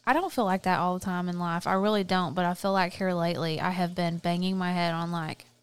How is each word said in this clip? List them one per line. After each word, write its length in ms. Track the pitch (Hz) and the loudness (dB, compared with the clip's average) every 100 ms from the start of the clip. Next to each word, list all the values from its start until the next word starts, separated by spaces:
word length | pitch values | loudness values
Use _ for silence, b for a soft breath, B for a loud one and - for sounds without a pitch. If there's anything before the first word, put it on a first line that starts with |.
| - | 2
I 60 | |
don't 200 | 277 370 | 2 2
feel 120 | - | 0
like 180 | 202 185 | 2 2
that 160 | 185 170 | 2 2
all 200 | 180 180 | 2 -2
the 60 | |
time 240 | 190 180 180 | -2 -4 -2
in 100 | 175 | -2
life. 280 | 175 170 - | -2 -2 0
I 80 | |
really 300 | 190 208 214 | 2 2 2
don't, 300 | 185 185 175 | 2 2 0
but 100 | 165 | 0
I 100 | 175 | 0
feel 180 | 180 202 | 0 0
like 220 | 196 175 | 2 2
here 180 | - 190 | 0 -2
lately 480 | 175 170 175 165 156 | 0 0 0 -2 -2
I 100 | 175 | -2
have 240 | 180 175 | 0 -2
been 240 | 180 170 170 | 0 -2 -2
banging 380 | 175 175 185 190 | -2 0 0 0
my 160 | 180 | -2
head 220 | 180 170 | 0 0
on, 160 | 165 170 | -2 -4
like, 320 | 170 156 - - _ | -4 -6 -8 -14 _